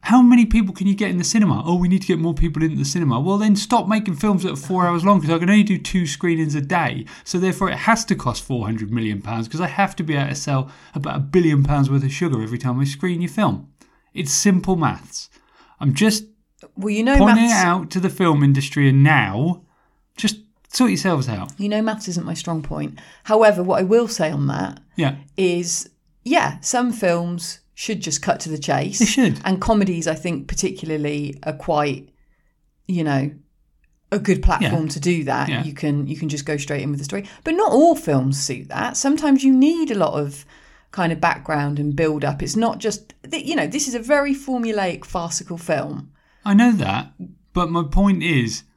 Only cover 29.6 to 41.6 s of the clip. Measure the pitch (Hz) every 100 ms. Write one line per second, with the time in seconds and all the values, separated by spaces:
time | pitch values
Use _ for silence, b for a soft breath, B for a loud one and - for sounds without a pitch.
29.6 | 190 220 196 170 165 156 175 170 - -
30.6 | 185 185 160 156 147 147 143 139 - 147
31.6 | - 151 147 135 - _ _ _ _ _
32.6 | _ _ - 180 156 139 139 - _ _
33.6 | _ _ _ _ _ 202 208 175 180 170
34.6 | - - 156 143 160 175 139 127 139 127
35.6 | 151 143 151 143 139 147 160 143 139 147
36.6 | 143 143 139 143 143 196 196 B - 330
37.6 | 440 254 330 311 - 139 131 139 - 139
38.6 | 139 - 226 254 269 311 311 269 269 262
39.6 | 285 330 302 214 160 - 143 139 - b
40.6 | b b b - 170 160 170 143 135 156